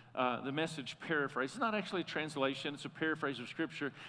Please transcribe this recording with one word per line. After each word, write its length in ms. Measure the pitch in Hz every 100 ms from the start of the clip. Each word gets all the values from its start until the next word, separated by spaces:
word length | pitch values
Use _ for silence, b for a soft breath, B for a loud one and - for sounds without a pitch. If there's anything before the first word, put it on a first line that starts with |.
| B
uh, 260 | - 127 117
the 120 | 135
Message 440 | 143 160 156 120 -
paraphrase. 500 | - 156 135 123 131
It's 100 | 226
not 140 | 226
actually 260 | 214 180 185
a 40 |
translation, 720 | 156 160 151 147 135 131 151
it's 100 | 143
a 40 | 139
paraphrase 500 | - 160 156 143 120
of 80 | 117
Scripture, 440 | - 160 - 143 B